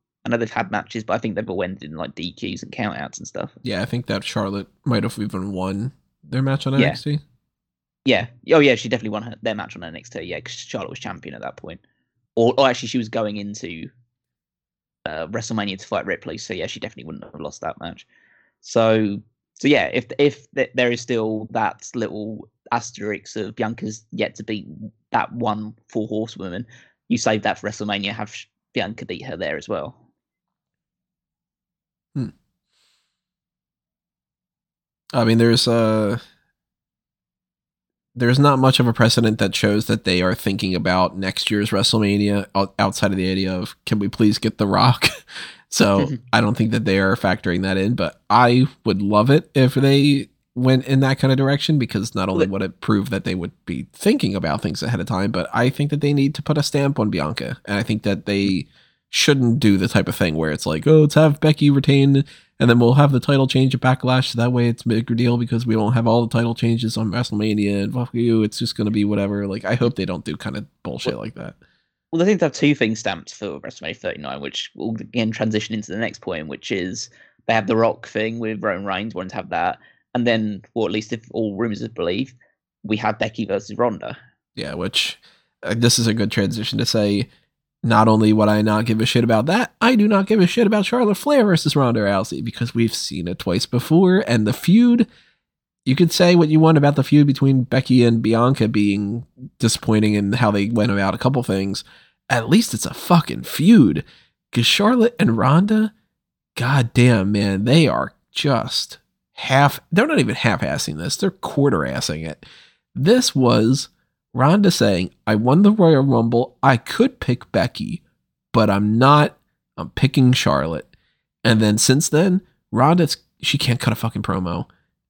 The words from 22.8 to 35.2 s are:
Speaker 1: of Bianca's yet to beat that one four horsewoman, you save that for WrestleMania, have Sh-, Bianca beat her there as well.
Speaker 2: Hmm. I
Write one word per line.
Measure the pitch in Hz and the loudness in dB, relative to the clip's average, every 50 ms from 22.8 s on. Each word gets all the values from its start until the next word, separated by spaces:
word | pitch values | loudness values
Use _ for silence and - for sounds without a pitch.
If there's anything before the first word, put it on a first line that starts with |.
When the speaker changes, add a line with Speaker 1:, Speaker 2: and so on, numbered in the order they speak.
| 110 - - - 101 107 104 - - - - 113 | -4 -8 -12 -12 -10 -8 -8 -10 -12 -12 -10 -10
Speaker 1:
of | 104 98 113 | -10 -8 -6
Bianca's | - 117 110 117 - - 113 107 - - _ | -6 -6 -6 -6 -8 -10 -12 -12 -14 -16 _
yet | - 101 113 - - | -8 -6 -6 -6 -6
to | - 104 | -10 -10
beat | - 113 104 - - 78 90 107 107 - _ _ _ | -10 -10 -10 -10 -14 -16 -18 -18 -18 -20 _ _ _
that | - 117 - - | -4 -4 -4 -4
one | - 120 120 113 104 107 107 107 110 _ _ _ | -6 -6 -4 -4 -4 -4 -8 -12 -14 _ _ _
four | - 117 107 110 | -6 -6 -6 -4
horsewoman, | 107 107 110 113 - 104 95 92 87 95 120 - - - _ _ _ _ _ - | -6 -6 -6 -8 -10 -12 -12 -10 -10 -10 -12 -14 -18 -20 _ _ _ _ _ -6
you | 117 113 | -4 -2
save | - - 110 107 101 | 0 -2 -2 0 -2
that | 113 90 - | -4 -6 -6
for | - 104 | -8 -10
WrestleMania, | 104 - 104 104 101 101 98 101 | -10 -8 -8 -6 -6 -6 -6 -8
have | 101 107 107 110 - | -8 -10 -12 -14 -14
Sh-, | - - - _ _ _ _ _ | -18 -20 -20 _ _ _ _ _
Bianca | - 95 95 110 - - | -8 -8 -8 -10 -12 -12
beat | - - - - | -12 -12 -12 -12
her | 131 - 85 | -12 -10 -8
there | 92 76 76 73 | -8 -8 -8 -8
as | - - | -8 -8
well. | 107 82 69 - - _ _ _ _ _ _ _ _ _ _ _ _ _ _ _ _ _ _ _ _ _ _ _ _ _ _ _ _ _ _ _ _ _ _ _ _ _ _ _ _ _ _ _ _ | -8 -8 -8 -10 -14 _ _ _ _ _ _ _ _ _ _ _ _ _ _ _ _ _ _ _ _ _ _ _ _ _ _ _ _ _ _ _ _ _ _ _ _ _ _ _ _ _ _ _ _
Speaker 2:
Hmm. | 147 127 104 - _ _ _ _ _ _ _ _ _ _ _ _ _ _ _ _ _ _ _ _ _ _ _ _ _ _ _ _ _ _ _ _ _ _ _ _ _ _ _ _ _ _ _ _ _ _ _ _ _ _ _ _ _ _ - - | -8 -8 -8 -10 _ _ _ _ _ _ _ _ _ _ _ _ _ _ _ _ _ _ _ _ _ _ _ _ _ _ _ _ _ _ _ _ _ _ _ _ _ _ _ _ _ _ _ _ _ _ _ _ _ _ _ _ _ _ -6 -2
I | 127 | 0